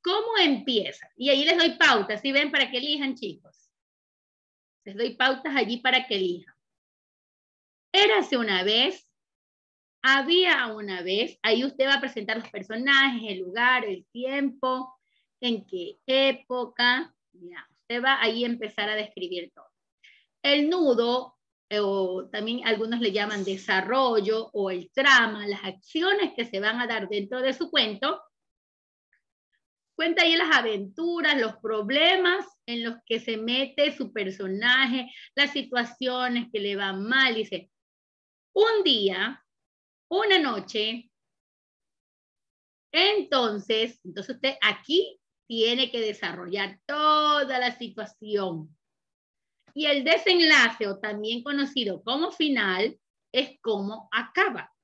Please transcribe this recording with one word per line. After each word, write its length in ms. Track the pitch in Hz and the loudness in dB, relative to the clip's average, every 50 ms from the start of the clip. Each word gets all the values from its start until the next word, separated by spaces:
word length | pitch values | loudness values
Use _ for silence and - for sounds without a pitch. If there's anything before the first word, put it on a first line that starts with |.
¿Cómo 360 | - 349 381 427 440 466 440 403 | -2 -2 -2 -2 -2 -2 2 2
empieza? 680 | 359 302 269 202 - 277 240 208 185 139 - - - _ _ | 4 2 2 0 -2 -2 -2 -2 -2 -2 -10 -14 -20 _ _
Y 120 | - 247 277 | -4 2 2
ahí 140 | 277 269 294 | 2 4 4
les 140 | 320 339 | 2 4
doy 200 | 349 330 330 - | 4 2 2 4
pautas, 440 | - - 294 254 220 196 196 214 202 | 4 4 4 4 4 2 -2 -4 -4
¿sí 100 | - 277 | -2 0
ven? 200 | 269 277 302 294 | 2 2 2 2
Para 180 | 311 285 262 247 | 0 0 0 0
que 80 | 254 | -2
elijan, 380 | 247 269 294 294 285 285 269 247 | -4 -2 -2 -2 -2 -2 -4 -6
chicos. 560 | - 233 - 147 - _ 185 _ _ _ _ _ _ _ _ _ _ _ _ _ _ _ _ _ _ _ _ _ _ _ _ _ _ _ | -6 -10 -12 -12 -14 _ -20 _ _ _ _ _ _ _ _ _ _ _ _ _ _ _ _ _ _ _ _ _ _ _ _ _ _ _
Les 100 | 202 196 | -14 -4
doy 200 | 202 240 254 240 | -4 -4 -4 0
pautas 400 | - 254 262 269 269 - 311 277 | 2 2 2 2 0 -4 -2 0
allí 220 | 269 226 202 240 | 0 0 0 -2
para 280 | 240 - 254 247 254 254 | 0 2 2 2 2 2
que 80 | - 214 | 0 -2
elijan. 400 | 196 190 180 175 170 - - _ _ _ _ _ _ _ _ _ _ _ _ _ _ _ _ _ _ _ _ _ _ _ _ _ _ _ _ | 0 0 -2 -2 -4 -10 -20 _ _ _ _ _ _ _ _ _ _ _ _ _ _ _ _ _ _ _ _ _ _ _ _ _ _ _ _
Érase 460 | - 381 403 427 440 403 285 - 277 | 4 4 6 6 6 2 2 0 -2
una 260 | 247 233 214 190 180 180 | -2 0 0 0 0 2
vez, 460 | 208 220 233 262 339 370 - _ _ _ _ _ _ _ _ _ _ _ _ _ _ _ _ _ _ _ _ | 2 2 2 2 0 -2 -6 _ _ _ _ _ _ _ _ _ _ _ _ _ _ _ _ _ _ _ _
había 680 | - 262 269 277 262 285 339 359 370 359 311 269 247 | 2 2 2 4 2 2 2 4 4 4 2 2 0
una 340 | 226 214 214 208 202 185 180 | -4 -6 -8 -8 -8 -6 -6
vez, 380 | 170 180 190 208 247 339 - _ | -4 -2 -2 -2 -2 -4 -6 _
ahí 220 | - 226 208 233 262 | 0 0 2 2 0
usted 220 | 277 254 - 262 | -2 0 0 2
va 80 | 269 277 | 2 2
a 60 | 269 | 0
presentar 360 | 269 254 - 226 208 202 220 | 0 -6 -6 -8 -6 -4 -6
los 120 | 233 226 - | -6 -6 -10
personajes, 760 | - 202 190 - 220 233 254 277 277 269 269 269 247 233 226 214 | -12 -12 -10 -8 -8 -4 0 2 4 4 4 2 0 -4 -6 -6
el 100 | 196 185 | -8 -8
lugar, 460 | 185 180 185 233 240 247 254 247 226 | -8 -6 -2 0 2 2 2 2 0
el 200 | 208 190 180 - | -4 -6 -8 -10
tiempo, 920 | _ _ 233 247 262 277 285 277 277 240 - - 262 254 262 262 262 - _ _ _ _ _ _ _ _ _ | _ _ -8 -6 -4 -2 -2 -2 -2 -4 -2 -2 -2 -2 -4 -6 -12 -16 _ _ _ _ _ _ _ _ _
en 260 | 247 247 233 202 - | -2 -2 -2 -2 -6
qué 340 | _ 190 180 170 - - _ _ | _ -10 -10 -10 -10 -14 _ _
época, 1120 | - 262 269 269 269 254 254 _ _ 247 247 240 240 _ - 240 247 247 262 339 - _ _ _ _ | 0 2 4 4 2 0 -2 _ _ -6 -6 -6 -6 _ 0 2 2 2 0 -2 -8 _ _ _ _
ya, 340 | _ 180 175 175 - 147 - _ | _ -20 -20 -20 -20 -20 -20 _
usted 340 | _ _ _ _ 233 247 247 | _ _ _ _ -6 0 2
va 180 | 269 269 - | 2 2 2
ahí 220 | 233 220 226 233 240 | 0 -2 0 -2 -2
a 40 | |
empezar 420 | 240 233 - 220 208 - - 208 214 | -2 -4 -6 -6 -8 -6 -6 -4 -4
a 60 | 214 | -4
describir 560 | 214 214 214 _ 190 180 170 180 175 170 - _ | -4 -6 -8 _ -12 -10 -8 -8 -10 -10 -12 _
todo. 160 | - - _ _ _ _ _ _ _ _ - _ _ _ _ _ _ | -20 -20 _ _ _ _ _ _ _ _ -20 _ _ _ _ _ _
El 280 | - 285 285 294 294 311 | 0 2 4 4 4 2
nudo, 680 | 359 370 330 277 247 226 233 233 247 254 254 - _ _ _ _ _ _ _ _ | 2 2 4 4 4 4 4 2 0 0 -2 -6 _ _ _ _ _ _ _ _
eh, 100 | 208 208 | -2 0
o 480 | 208 196 196 196 190 180 185 185 185 - | 0 0 0 0 -2 -2 -4 -6 -8 -8
también 380 | - 214 214 226 233 247 - | -8 -6 -4 -4 -6 -2 0
algunos 320 | 226 220 208 226 220 233 233 | 0 0 0 -2 -4 -2 -2
le 140 | 240 208 190 | -2 0 0
llaman 320 | 208 202 214 208 202 190 | 0 -2 -2 -4 -4 -4
desarrollo, 1040 | 196 190 190 - - 196 190 185 196 247 269 262 247 226 214 196 208 220 220 226 - | -4 -6 -6 -2 0 0 0 0 0 0 2 2 4 2 2 2 0 -2 -2 -4 -6
o 180 | - 208 196 190 | -4 -4 -2 -2
el 220 | 185 180 175 - | -4 -6 -8 -6
trama, 560 | _ 269 269 285 262 247 233 214 214 208 208 | _ 2 6 6 8 6 6 2 -2 -6 -6
las 160 | 202 202 202 - | -6 -6 -6 -6
acciones 680 | 196 190 - _ - - 320 339 381 403 415 381 277 - | -10 -10 -12 _ -8 -4 -2 0 0 2 0 0 -2 -4
que 80 | - 233 | -6 -8
se 160 | - - 190 | -6 -6 -4
van 220 | 202 214 226 240 | -2 -2 -2 -2
a 60 | 247 | -4
dar 200 | 226 226 214 202 | -4 -4 -6 -4
dentro 340 | 185 208 202 202 196 254 254 | -4 -6 -6 -6 -6 -4 -2
de 120 | 254 269 262 | -2 -2 -2
su 180 | - 339 - | -2 -6 -2
cuento. 500 | - 285 233 214 202 196 - 294 - - - _ _ _ _ _ _ _ _ _ _ _ _ _ _ _ _ _ _ _ _ _ _ _ _ _ _ _ _ _ _ _ _ _ _ | 0 0 0 0 -2 -4 -4 -4 -4 -4 -10 _ _ _ _ _ _ _ _ _ _ _ _ _ _ _ _ _ _ _ _ _ _ _ _ _ _ _ _ _ _ _ _ _ _
Cuenta 280 | - 320 330 330 - 339 | -2 0 2 4 4 4
ahí 120 | 330 330 | 4 4
las 200 | 330 349 311 311 | 2 4 4 2
aventuras, 840 | 254 240 226 214 196 202 190 - - 330 339 339 339 302 302 294 269 | 2 2 2 -2 -4 -6 -8 -8 -4 -4 -2 -2 0 0 2 2 2
los 180 | 226 220 220 | 0 -2 -4
problemas 880 | - - 214 220 214 208 202 269 294 320 349 381 381 359 349 359 392 - - _ _ _ | -6 -6 -4 -2 -2 -2 0 2 4 4 4 4 4 2 2 0 0 -4 -10 _ _ _
en 180 | - 240 233 233 | -10 -8 -6 -6
los 120 | 233 233 - _ | -8 -8 -10 _
que 140 | _ 226 214 | _ -6 -4
se 180 | 220 - 226 | -4 -6 -6
mete 580 | 214 220 226 247 262 277 269 - - 294 302 - | -6 -4 -2 -2 -2 -2 -2 0 0 0 0 0
su 160 | - 262 196 | -4 -10 -8
personaje, 1040 | - 220 196 190 190 - 196 190 190 202 226 247 254 262 269 240 247 262 240 247 - - - - _ | -6 -6 -6 -6 -6 -8 -6 -6 -6 -2 2 2 4 4 2 0 0 -4 -6 -8 -16 -20 -20 -8 _
las 160 | 277 285 285 | 0 0 0
situaciones 960 | 285 285 - - 247 240 240 240 - _ 262 254 247 254 254 247 240 240 233 - | 0 -8 -6 -2 -2 -2 -2 -4 -8 _ -4 -4 -2 -2 -2 -2 -2 -4 -6 -4
que 80 | - 208 | -6 -4
le 160 | 202 202 202 | -4 -4 -4
van 280 | 196 202 196 190 190 202 | -4 -4 -6 -6 -6 -4
mal. 320 | 226 254 269 269 254 233 | 0 2 4 4 2 2
Dice, 340 | 220 214 - 190 170 - _ _ _ _ _ _ _ _ _ _ _ _ _ _ _ _ _ _ | -2 -4 -4 -6 -10 -10 _ _ _ _ _ _ _ _ _ _ _ _ _ _ _ _ _ _
un 300 | 392 427 453 453 427 370 | 4 4 4 4 4 4
día, 600 | 320 254 214 202 196 185 185 208 233 277 - _ _ _ _ _ _ _ _ _ _ _ _ _ _ | 4 2 4 2 0 0 0 -4 -4 -6 -10 _ _ _ _ _ _ _ _ _ _ _ _ _ _
una 300 | 339 392 440 415 381 359 | -2 0 2 4 4 4
noche, 720 | 302 262 226 196 - - - 220 214 220 233 240 - _ _ _ _ _ _ _ _ _ _ _ _ _ _ _ _ _ _ _ _ _ _ _ _ _ _ _ _ _ _ _ _ _ _ _ _ _ | 4 0 -2 -4 -8 -6 -4 -4 -4 -4 -6 -8 -12 _ _ _ _ _ _ _ _ _ _ _ _ _ _ _ _ _ _ _ _ _ _ _ _ _ _ _ _ _ _ _ _ _ _ _ _ _
entonces, 1080 | - 320 370 403 427 415 285 - 285 262 240 220 208 202 196 - 220 220 226 233 - _ _ | 0 2 2 4 2 0 0 2 0 2 2 0 -2 -4 -2 -2 0 0 0 -4 -6 _ _
entonces 320 | 185 160 196 190 - 247 | -14 -12 -12 -10 -10 -10
usted 200 | 247 - 269 269 - | -4 -4 -4 -2 0
aquí 580 | 202 214 202 - - - 311 370 427 - - _ _ _ _ _ _ | 0 0 0 -2 -6 0 0 0 0 0 -8 _ _ _ _ _ _
tiene 460 | _ 233 226 220 226 220 254 262 247 | _ -2 0 0 2 2 0 -2 -4
que 100 | 247 233 | -2 -4
desarrollar 760 | 220 214 202 - 208 170 165 170 180 180 180 202 196 196 196 _ _ | -4 -4 -4 -6 -8 -8 -8 -8 -8 -8 -6 -4 -6 -6 -8 _ _
toda 720 | - 285 302 302 302 302 302 302 302 294 294 277 262 262 254 | -6 -4 0 2 4 4 4 4 2 2 2 0 0 -2 -2
la 180 | 247 240 - | -2 -2 -4
situación. 960 | - 240 208 - 220 202 214 _ _ 214 214 208 202 196 185 165 160 156 156 _ _ _ _ _ _ _ _ _ _ _ _ _ _ _ _ _ _ _ _ _ | -6 -14 -12 -10 -12 -12 -12 _ _ -8 -2 -2 -2 -2 -2 -6 -8 -10 -14 _ _ _ _ _ _ _ _ _ _ _ _ _ _ _ _ _ _ _ _ _
Y 100 | 285 302 | -4 0
el 180 | 294 285 285 247 | 0 0 0 2
desenlace, 840 | 311 339 - - 403 370 349 339 320 302 277 240 226 - - 220 | 2 2 2 4 2 4 6 6 6 6 6 6 4 2 -2 -4
o 120 | 202 196 196 | -4 -4 -6
también 440 | - 214 208 208 214 220 233 240 233 | -6 -8 -6 -6 -6 -6 -6 -6 -6
conocido 580 | 285 285 277 277 277 - 262 233 202 180 160 _ | -4 -2 -2 -2 -2 -2 -4 -2 -2 -4 -6 _
como 280 | 226 254 285 330 - | -4 -2 -2 -2 -4
final, 680 | - - 311 302 269 240 208 190 185 185 208 - - _ _ _ _ _ _ _ | -2 -2 0 0 2 0 0 0 0 0 -2 -2 -4 _ _ _ _ _ _ _
es 280 | - - 277 - - _ | -2 -2 -2 -2 -10 _
cómo 480 | - 226 214 202 196 202 220 220 - _ | -4 -2 -2 -2 -2 -6 -8 -10 -10 _
acaba. 600 | 214 226 240 - _ 359 403 392 233 175 - - _ _ | -4 -4 -4 -2 _ 0 0 0 0 -6 -12 -14 _ _